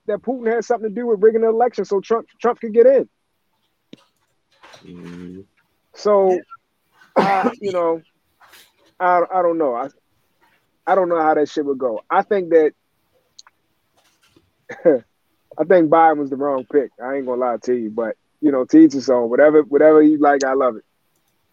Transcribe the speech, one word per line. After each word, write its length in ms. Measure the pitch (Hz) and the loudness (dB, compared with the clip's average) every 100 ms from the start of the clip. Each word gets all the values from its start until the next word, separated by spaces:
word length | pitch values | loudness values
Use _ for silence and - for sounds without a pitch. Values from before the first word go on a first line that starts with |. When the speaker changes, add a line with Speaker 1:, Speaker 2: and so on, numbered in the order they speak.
| - | -8
Speaker 1:
that 160 | 208 | -8
Putin 320 | - 262 226 | -8 -6 -4
had 100 | 233 | -4
something 260 | 208 233 214 | -4 -6 -6
to 40 | 196 | -6
do 120 | 240 | -4
with 140 | 208 | 2
rigging 180 | 214 226 | 2 2
the 80 | 226 | 0
election 360 | 220 240 - 190 | 0 -2 -4 -4
so 140 | 196 | -6
Trump, 280 | 190 226 - _ | -2 -4 -6 _
Trump 200 | 233 233 | -4 -4
could 140 | 226 | -2
get 120 | 214 240 | 2 4
in. 240 | 269 - _ _ _ _ _ _ _ _ - _ _ _ _ _ _ - - 90 | 4 0 _ _ _ _ _ _ _ _ -20 _ _ _ _ _ _ -20 -20 -20
Speaker 2:
Mm-hmm. 560 | 87 87 87 90 92 98 _ _ _ _ - | -20 -20 -18 -18 -20 -20 _ _ _ _ -6
Speaker 1:
So, 440 | 202 202 190 180 - - _ _ _ _ _ - | 0 2 2 0 -6 -20 _ _ _ _ _ -2
I, 360 | 190 196 202 - | 0 0 -2 -6
you 120 | 202 | -6
know, 300 | 180 170 165 - _ _ _ _ - _ _ _ - | -4 -4 -4 -10 _ _ _ _ -20 _ _ _ -4
I, 220 | 180 180 170 | 0 0 0
I 80 | 185 | -2
don't 160 | 175 165 | -2 -2
know. 160 | 151 120 | -2 -4
I, 140 | 139 - _ _ _ _ _ _ _ _ - | -8 -14 _ _ _ _ _ _ _ _ -2
I 100 | 190 | 0
don't 140 | 180 | 0
know 100 | 170 | 0
how 120 | 156 | 0
that 160 | 151 147 | 0 0
shit 160 | - 143 | -2 -4
would 120 | 131 | -4
go. 240 | 127 107 - | -6 -6 -4
I 120 | 185 | -2
think 280 | - 202 175 | 0 -2 0
that, 220 | 160 151 - _ _ _ _ _ _ _ _ _ _ _ _ _ _ _ _ _ _ - | 2 2 -2 _ _ _ _ _ _ _ _ _ _ _ _ _ _ _ _ _ _ -20
<laughs> 340 | - 175 131 - _ _ _ _ - | -2 0 0 -2 _ _ _ _ -2
I 60 | 156 | 2
think 240 | 190 156 | 4 4
Biden 280 | 165 165 151 | 2 2 0
was 120 | 143 | -4
the 60 | 135 | -6
wrong 300 | 143 135 123 | -6 -6 -4
pick. 200 | 147 117 - | -2 -2 -6
I 120 | 120 139 | -10 -8
ain't 100 | 127 | -6
gonna 160 | 123 | -6
lie 160 | 127 113 | -4 -6
to 100 | - | -4
you, 160 | 123 107 | -6 -6
but, 260 | 110 113 - _ _ | -8 -8 -10 _ _
you 100 | 151 | -2
know, 140 | 135 127 | -2 2
to 120 | 156 | 6
each 160 | 160 | 6
his 160 | 135 120 | 4 -2
own. 200 | 123 117 | 0 0
Whatever, 340 | 123 151 151 | 2 4 4
whatever 380 | 143 143 156 156 | 2 2 4 6
you 160 | 151 151 | 4 2
like, 240 | 143 143 | 2 0
I 100 | 135 | -2
love 240 | 131 131 110 | -2 -2 -4
it. 80 | - _ _ _ _ _ _ | -12 _ _ _ _ _ _